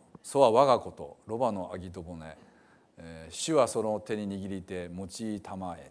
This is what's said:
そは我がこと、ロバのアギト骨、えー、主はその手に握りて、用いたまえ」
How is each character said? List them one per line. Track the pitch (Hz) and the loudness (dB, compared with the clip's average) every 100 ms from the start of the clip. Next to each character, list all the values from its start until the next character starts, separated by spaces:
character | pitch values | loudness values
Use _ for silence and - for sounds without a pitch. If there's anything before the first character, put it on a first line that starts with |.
| _ - | _ -20
そ | - 135 | -2 6
は | 127 | 8
我 | 120 143 | 8 8
が | 117 | 6
こ | - | 2
と、 | 85 71 - - | -12 -14 -14 -8
ロ | 113 | 0
バ | 123 | 0
の | 101 87 | 0 -6
ア | 92 | -8
ギ | 92 | -10
ト | 92 | -10
骨、 | 85 82 78 78 - _ _ _ _ - | -10 -12 -12 -16 -20 _ _ _ _ -18
え | 82 82 82 | -16 -14 -12
ー、 | |
主 | - - | -8 2
は | 156 117 | 4 4
そ | 113 | 2
の | 107 107 | 0 -2
手 | - | -2
に | 107 101 | -4 -4
握 | 98 95 | -6 -6
り | 98 | -8
て、 | 92 92 87 | -6 -8 -6
用 | 90 98 - 113 | -10 -10 -8 -6
い | 104 | -6
た | - 95 | -8 -8
ま | 92 80 | -8 -10
え」 | 65 | -14